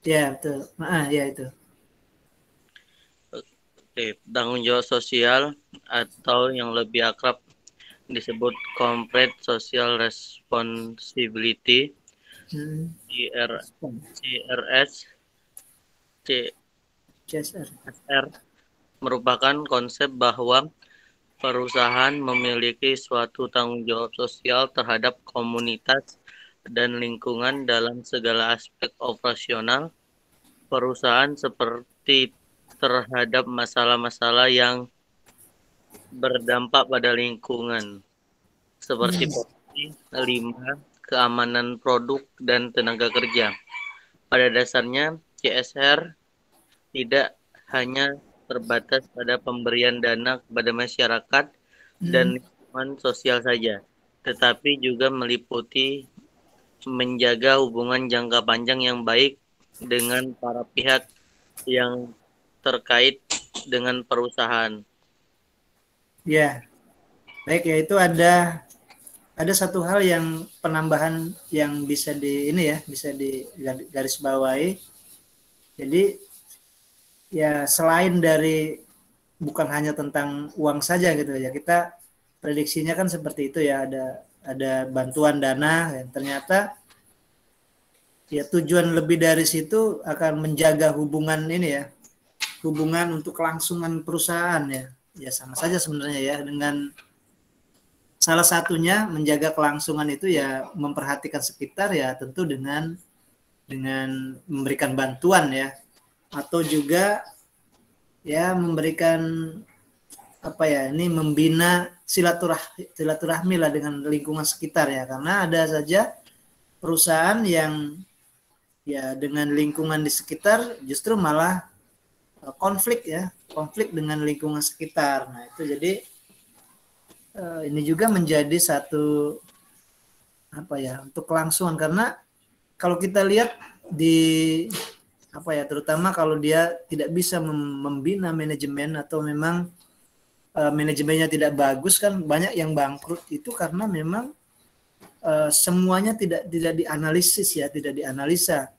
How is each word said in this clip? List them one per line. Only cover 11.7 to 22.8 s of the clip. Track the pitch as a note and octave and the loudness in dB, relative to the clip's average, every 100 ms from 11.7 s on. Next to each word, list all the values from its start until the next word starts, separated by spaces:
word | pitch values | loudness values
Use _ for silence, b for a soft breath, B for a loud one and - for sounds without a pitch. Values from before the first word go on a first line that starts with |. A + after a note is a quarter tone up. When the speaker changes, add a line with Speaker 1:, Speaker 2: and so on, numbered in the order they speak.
| B2 D3 - _ _ b b b | 2 2 -8 _ _ b b b
Speaker 1:
Hmm. | D3+ D3+ D#3 E3 E3 - | -10 -8 -8 -10 -12 -14
Speaker 2:
C | B2+ A#2+ | -6 -6
R, | B2 A#2+ A#2 - _ D3 A#2+ - | -2 -2 -4 -10 _ -12 -12 -16
C | - C3 B2 B2+ | -16 -10 -8 -4
R | B2 - C3 | -6 0 2
S, | C#3+ - - _ _ _ _ - _ _ _ _ _ _ | 2 -2 -20 _ _ _ _ -20 _ _ _ _ _ _
C-, | - C3 A#2 - _ _ _ _ _ _ | -4 -4 -4 -12 _ _ _ _ _ _
Speaker 1:
C | - D#3 | -10 -8
S | D3 F#3+ | -8 -12
R. | C#3+ - - | -16 -16 -20
Speaker 2:
S | - | -20
R, | _ C#3 C3+ - _ _ _ _ _ _ | _ -2 -2 -12 _ _ _ _ _ _
merupakan | C3 B2+ B2 B2 C3 D3 | -6 -4 0 0 2 0
konsep | D3 B2+ A#2+ - C#3+ | -2 -2 -2 -4 -4
bahwa | C3 B2 A#2 A#2+ B2+ D3+ _ b b b b _ _ | 0 0 0 2 2 2 _ b b b b _ _
perusahaan | C3+ B2 B2 B2+ A#2+ B2 C3 | -4 -2 -2 2 2 4 2
memiliki | D3 C3+ B2+ B2 A#2+ A#2+ A#2 | 2 -2 0 0 0 -2 0